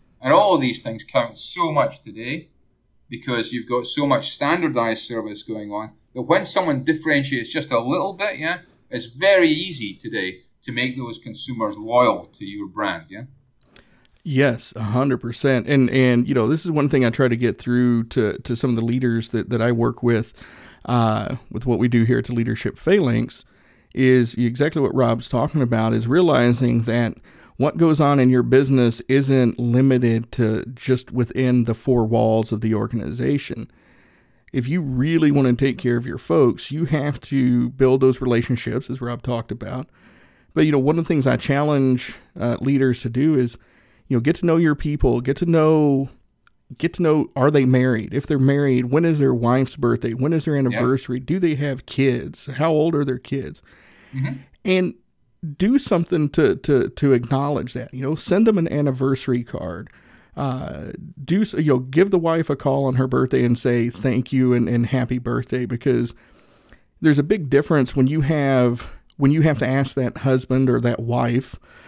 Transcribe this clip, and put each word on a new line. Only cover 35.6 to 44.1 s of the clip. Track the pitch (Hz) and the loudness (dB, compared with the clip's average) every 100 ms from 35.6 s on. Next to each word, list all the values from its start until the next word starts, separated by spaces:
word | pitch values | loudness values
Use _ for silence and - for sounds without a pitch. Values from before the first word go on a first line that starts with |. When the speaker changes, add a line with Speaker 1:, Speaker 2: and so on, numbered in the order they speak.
| 135 | 0
Speaker 2:
take | 123 | 0
care | 123 120 | -2 -2
of | 127 | -4
your | 131 | -8
folks, | - 165 127 - - | 0 4 4 2 -4
you | 147 160 | -4 -2
have | 156 143 - | -2 -2 -6
to | - 139 127 123 120 | -4 0 2 2 0
build | 131 131 131 | 2 4 6
those | 131 127 | 4 4
relationships, | 127 120 117 123 - 120 - | 2 0 0 -4 -4 -6 -6
as | 127 | -8
Rob | 120 117 | -8 -8
talked | - 117 117 | -6 -6 -6
about. | 120 104 127 127 _ _ _ _ _ _ | -10 -10 -10 -12 _ _ _ _ _ _
But, | 156 | 0
you | 156 | 2
know, | 147 | 2
one | 135 165 | 2 0
of | |
the | 160 | 0
things | 160 139 | 0 2
I | 151 | 0
challenge, | - 143 151 143 131 127 - - _ - | 0 0 2 2 2 0 -4 -16 _ -8
uh, | 120 - | -4 -2
leaders | 139 139 131 120 | 0 2 2 0
to | 120 | -4
do | 120 156 147 | 0 2 2
is, | 123 - _ _ _ _ | 0 -4 _ _ _ _
you | - | -4